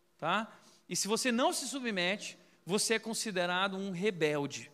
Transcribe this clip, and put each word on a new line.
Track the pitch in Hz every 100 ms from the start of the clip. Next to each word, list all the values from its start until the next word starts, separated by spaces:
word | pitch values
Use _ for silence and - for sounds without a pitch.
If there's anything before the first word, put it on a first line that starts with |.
| _ _
tá? | 156 196 220 - - - -
E | 180
se | 196
você | 220 254
não | 233 302
se | - 247
submete, | 269 240 196 175 208 - - - _
você | - 202 -
é | 220
considerado | 220 220 226 185 175 180 196 190
um | 196
rebelde. | 175 208 180 156 147 143 117 113